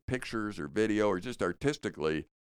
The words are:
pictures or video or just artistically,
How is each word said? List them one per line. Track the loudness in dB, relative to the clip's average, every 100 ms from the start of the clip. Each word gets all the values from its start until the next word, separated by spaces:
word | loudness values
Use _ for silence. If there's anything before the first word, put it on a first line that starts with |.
| -4
pictures | -4 -4 -4 -4 -6
or | -4
video | 2 2 4 4
or | 2
just | -2 -2
artistically, | -2 2 0 0 -6 -2 0 0 -4 _ _